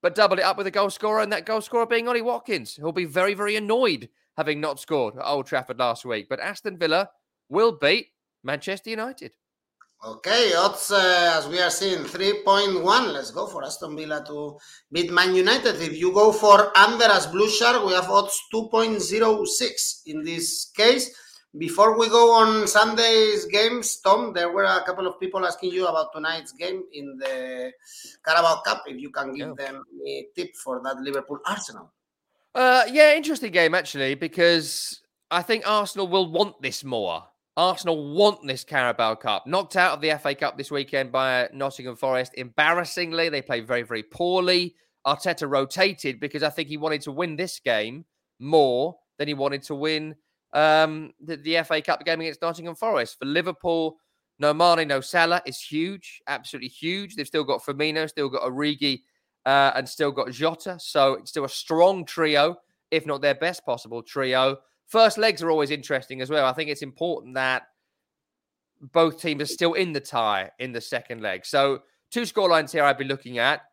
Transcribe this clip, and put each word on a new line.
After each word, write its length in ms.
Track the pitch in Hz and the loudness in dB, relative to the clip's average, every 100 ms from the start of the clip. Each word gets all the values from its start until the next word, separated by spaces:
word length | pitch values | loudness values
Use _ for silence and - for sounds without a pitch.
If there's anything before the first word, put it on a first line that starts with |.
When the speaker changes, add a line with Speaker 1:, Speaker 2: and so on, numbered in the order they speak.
Speaker 1:
But 120 | 180 | -2
double 240 | 175 208 185 | 4 4 4
it 60 | |
up 140 | 185 196 | 0 0
with 80 | 196 | -4
a 40 | |
goal 200 | 202 202 | 0 -2
scorer, 320 | - 214 214 | -2 -2 0
and 100 | 208 | 0
that 140 | 202 - | -4 -2
goal 160 | 220 | -4
scorer 240 | 208 240 233 | -2 -2 0
being 200 | 233 233 | 0 0
Ollie 140 | 247 | -2
Watkins, 560 | 226 233 240 190 110 - | -2 -4 -4 -6 -6 -10
who'll 160 | 151 | -6
be 140 | 170 175 | -4 -4
very, 260 | 147 190 | 0 0
very 240 | 202 208 214 | 0 -2 -4
annoyed 540 | 208 226 254 143 113 _ _ - | 0 2 2 0 -6 _ _ -6
having 240 | 151 147 | -4 -2
not 180 | 151 135 | -4 -6
scored 380 | - 151 117 123 | -4 -2 -2 -4
at 100 | - | -4
Old 200 | 143 135 | -4 -2
Trafford 320 | 135 127 120 | -4 -6 -2
last 260 | 123 117 | -2 -2
week. 220 | 127 110 98 | -4 -6 -6
But 120 | - | -8
Aston 360 | 175 202 214 185 | -8 -8 -12 -4
Villa 320 | 165 160 196 _ _ _ _ | 0 0 0 _ _ _ _
will 240 | 151 226 | 2 2
beat 360 | - 147 208 - _ _ _ | 2 2 2 -2 _ _ _
Manchester 460 | 127 143 - 196 220 | -8 -8 -6 -10 -8
United. 420 | 220 233 262 - _ _ _ _ _ _ _ | -8 -8 -10 -18 _ _ _ _ _ _ _
Speaker 2:
Okay, 480 | 113 110 175 226 233 | -16 -12 -2 2 4
odds, 360 | 170 190 196 - | 4 2 0 0
uh, 440 | 202 185 180 175 160 | 4 6 6 4 2
as 100 | 143 | 0
we 140 | 175 | 0
are 100 | 180 | 0
seeing, 320 | - 196 175 | 0 -2 -2
three 400 | 139 180 196 208 | -4 -2 -2 0
point 400 | 196 196 202 185 | 4 4 4 0
one. 300 | 170 226 233 | 4 2 2
Let's 180 | 143 127 | -4 -8
go 160 | - 202 | -8 -8
for 160 | 160 | -8
Aston 340 | 135 - 156 151 | -10 -10 -10 -10
Villa 280 | 151 151 - | -8 -8 -8
to 320 | 147 147 143 - - _ | -10 -10 -14 -20 -20 _
beat 220 | 160 175 | -4 0
Man 200 | 175 185 | 2 4
United. 480 | 185 185 254 247 180 | 4 4 4 2 0
If 160 | 165 156 | -4 0
you 140 | 180 | 2
go 200 | 190 214 | 6 6
for 440 | 214 214 202 202 185 | 8 8 10 10 8
under 280 | 208 233 | 6 6
as 240 | 233 196 156 | 6 6 2
Blue 200 | 175 214 | 0 2
Shark, 380 | 208 233 247 202 | 4 2 2 2
we 60 | |
have 180 | 180 175 | 0 4
odds 260 | 196 202 - - | 2 2 -4 -4
two 180 | 220 220 | -6 -2
point 320 | 220 226 214 | 0 2 0
zero 440 | 165 208 220 214 | -2 2 2 2
six 580 | 190 - 247 - - - - | 0 -2 -2 -2 -6 -6 -10
in 180 | 156 | -8
this 480 | 156 170 165 - - - | -6 -6 -6 -6 -8 2
case. 400 | 220 269 254 - - - _ 151 | 4 4 0 -10 -20 -20 _ -10
Before 400 | 165 170 214 220 | -8 4 4 4
we 120 | 226 | 4
go 240 | 226 233 | 6 8
on 340 | 233 220 220 208 | 8 6 4 2
Sunday's 760 | 208 220 220 233 226 220 208 | 4 2 2 2 4 4 2
games, 560 | 180 196 226 240 226 - | -2 0 0 0 -6 -4
Tom, 320 | 196 214 240 | 2 2 2
there 180 | 180 175 | -2 -2
were 140 | 180 | 0
a 180 | 196 185 | 2 0
couple 220 | 185 185 185 | -2 -4 -6
of 140 | 180 | -6
people 260 | 185 190 180 | -6 -2 -2
asking 240 | 170 185 | -4 -4
you 160 | 180 185 | -2 0
about 260 | 160 156 | 0 -4
tonight's 380 | 156 156 165 151 | -6 -6 -6 -10
game 320 | - 175 190 175 | -10 -8 -8 -10
in 220 | 147 143 135 | -14 -14 -10
the 520 | 135 131 127 127 127 131 _ - - - - | -8 -6 -8 -10 -12 -14 _ -20 -20 -12 0
Carabao 360 | 165 170 160 | 4 4 2
Cup, 200 | - - - | 0 -4 -6
if 120 | 127 | -14
you 120 | 143 | -12
can 240 | - 135 | -8 -8
give 200 | 135 156 139 | -8 -12 -10
Speaker 1:
Yeah. 80 | 135 | -12
Speaker 2:
them 180 | 135 131 139 | -12 -18 -14
a 220 | 139 139 131 | -12 -10 -12
tip 220 | - - - | -12 -12 -12
for 240 | - 127 | -10 -8
that 140 | 127 131 | -6 -8
Liverpool-Arsenal. 960 | 135 139 135 143 - 196 - 107 87 _ _ _ _ _ _ 254 | -6 -6 -8 -10 -6 -8 -8 -16 -20 _ _ _ _ _ _ 0
Speaker 1:
Uh, 280 | 254 254 233 | 4 4 4
yeah, 240 | 262 302 | 6 8
interesting 380 | 302 302 294 233 | 6 0 -4 -2
game, 220 | 180 165 | 2 4
actually, 400 | 175 151 139 135 139 | 2 -2 -4 -4 -2
because 840 | 165 175 170 170 143 - - - _ _ _ | -6 2 4 4 0 -8 -10 -12 _ _ _
I 120 | 170 | -4
think 200 | 175 226 | 0 -2
Arsenal 440 | 196 214 202 196 185 | 0 0 0 -6 -2
will 240 | 185 180 | 0 0
want 280 | 160 104 - | 0 -2 -2
this 200 | 131 - | -8 -8
more. 400 | 135 120 98 82 - _ _ | -8 -4 -4 -6 -10 _ _
Arsenal 600 | - 180 180 175 160 143 | 0 0 0 -2 -4 -4
want 320 | 156 202 196 139 | 4 4 4 -6
this 180 | 131 | -10
Carabao 520 | - 143 123 117 117 110 | -4 0 0 0 0 -2
Cup. 300 | 120 101 - | -4 -4 -2
Knocked 300 | 180 180 190 | -4 -2 2
out 160 | 175 | 2
of 80 | 147 | 2
the 100 | 156 | -2
F 140 | 151 | -2
A 100 | 147 | -2
Cup 220 | 143 147 - | -2 -4 -4
this 140 | 139 | -8
weekend 420 | 143 139 139 131 | -6 -4 -4 -2
by 380 | 131 131 127 123 | -2 0 0 -2
Nottingham 440 | - 139 135 127 117 | -4 -6 -6 -14 -6
Forest. 360 | 135 127 127 - | -2 -2 -2 -8
Embarrassingly, 920 | 123 113 151 175 170 - 175 165 165 | -12 2 2 4 -2 -6 -6 -2 -2
they 140 | 147 | -2
played 240 | 131 123 113 | -4 -6 -2
very, 160 | 123 | -4
very 200 | 117 113 | -4 -8
poorly. 720 | 107 - 175 185 180 180 175 _ _ _ - | -10 -6 -2 0 2 0 0 _ _ _ -2
Arteta 400 | 143 185 165 147 | -2 -2 -4 -2
rotated 720 | 139 135 - 196 185 143 123 | -2 -2 0 0 0 -8 -6
because 240 | 143 151 | -8 -4
I 60 | 151 | -4
think 220 | 151 151 | -4 -8
he 80 | 151 | -6
wanted 240 | 156 151 | -4 -4
to 100 | 143 | -6
win 240 | 139 175 151 | -6 -6 -4
this 240 | 180 - | -8 -6
game 460 | - 110 110 135 170 _ _ _ | -2 0 -2 -8 -18 _ _ _
more 580 | 131 160 139 123 151 180 _ _ | 2 4 4 2 -2 -6 _ _
than 100 | 147 | -8
he 60 | |
wanted 280 | 143 139 139 | -4 -4 -4
to 100 | - | -8
win, 420 | 143 151 156 156 151 _ _ _ | -6 -4 -4 -6 -16 _ _ _
um, 580 | - 156 156 160 156 156 _ | 0 4 4 2 -2 -12 _
the, 140 | 151 160 | -14 -10
the 220 | 147 165 | -4 -2
F 120 | 160 | 0
A 120 | 160 | -4
Cup 200 | 147 160 147 | -2 -4 -2
game 160 | 165 | -4
against 180 | 160 139 | -4 -6
Nottingham 340 | 165 165 170 | -6 -6 -12
Forest. 440 | 160 226 185 117 - | -8 -4 -2 -4 -8
For 80 | 135 | -4
Liverpool, 720 | 151 175 175 180 165 160 156 _ _ _ _ | -2 -2 -6 -4 -2 -4 -8 _ _ _ _
no 160 | 147 | -2
Mane, 340 | 151 175 170 156 | 4 4 4 2
no 140 | 139 | -2
Salah 400 | 127 180 165 175 | -2 0 2 0
is 160 | 135 131 | -4 -14
huge, 600 | - 151 170 196 - - - | -8 -6 -6 -8 -18 -20 -10
absolutely 400 | 139 - 143 123 | -10 -10 -14 -14
huge. 480 | - 160 185 202 220 | -10 -6 -6 -8 -10
They've 100 | 143 | -6
still 180 | 160 | -4
got 180 | 139 131 | -2 -4
Firmino, 460 | - 139 151 156 156 | -4 -4 -4 -2 -6
still 220 | - 139 | -6 -6
got 120 | 127 127 | -4 -6
Origi, 520 | 127 147 147 143 127 _ _ _ _ | -4 -4 -2 -4 -4 _ _ _ _
uh, 280 | - 139 139 | 0 4 4
and 120 | 127 127 | 2 -6
still 240 | - 147 | -2 -2
got 200 | 135 127 | -2 -6
Jota. 480 | 123 156 165 - 175 | -2 -4 -4 -12 -12
So 340 | - 156 135 | -4 2 2
it's 140 | 135 - | 2 -6
still 160 | - | -8
a 60 | 135 | -6
strong 560 | - - 160 175 190 160 | -8 -4 4 4 4 -6
trio, 500 | - 156 147 151 175 _ _ _ | -4 0 4 2 0 _ _ _
if 140 | 160 | -4
not 160 | 151 139 | -2 -2
their 140 | 143 | 0
best 320 | 139 165 175 - | 0 -4 -6 -6
possible 360 | 120 110 117 | -6 -6 -14
trio. 540 | 113 143 131 127 131 135 _ _ _ | -10 -6 0 2 2 0 _ _ _
First 280 | 220 226 214 | 4 4 4
legs 260 | 220 185 | 0 0
are 80 | 165 | 0
always 200 | 156 143 | 0 0
interesting 500 | 147 131 139 135 131 | -4 -4 -4 -4 -10
as 80 | 131 | -4
well. 160 | 151 | 0
I 80 | 131 | 0
think 160 | 127 156 | 0 -6
it's 140 | 143 | -8
important 520 | 143 131 170 165 123 131 | -10 -8 -6 -6 -8 -4
that 260 | 131 131 - _ _ _ _ _ _ _ _ _ _ _ | -2 -2 -6 _ _ _ _ _ _ _ _ _ _ _
both 440 | 139 170 165 160 | -4 2 2 0
teams 180 | 170 147 | -6 -4
are 60 | 147 | -6
still 260 | - 170 | -2 0
in 220 | 170 185 | 0 -2
the 60 | 147 | -4
tie 500 | - 131 110 101 95 _ | -6 -2 0 0 -4 _
in 140 | 127 | -10
the 100 | 117 | -10
second 400 | - 123 - 117 | -8 -8 -8 -10
leg. 240 | 107 92 - | -6 -8 -2
So 380 | 143 139 135 _ _ _ | 0 2 0 _ _ _
two 120 | 240 | -6
scorelines 500 | 226 - 190 165 147 | -4 0 4 4 2
here 120 | 165 | 0
I'd 140 | 143 139 | 2 2
be 60 | |
looking 340 | 135 135 - 123 | -2 -8 -8 0
at. 240 | 123 147 - | 0 0 -4